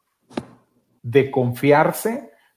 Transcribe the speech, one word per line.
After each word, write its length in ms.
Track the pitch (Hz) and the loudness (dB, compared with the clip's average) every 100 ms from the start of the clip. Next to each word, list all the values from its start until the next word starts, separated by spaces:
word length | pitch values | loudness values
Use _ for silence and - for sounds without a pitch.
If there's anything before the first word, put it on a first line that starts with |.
| _ _ _ - - _ _ _ _ _ | _ _ _ -12 -12 _ _ _ _ _
de 280 | 120 135 135 | 0 0 2
confiarse. 1000 | 131 123 120 139 147 139 - 220 254 - _ _ | -2 -4 -2 2 4 2 -2 -6 -8 -12 _ _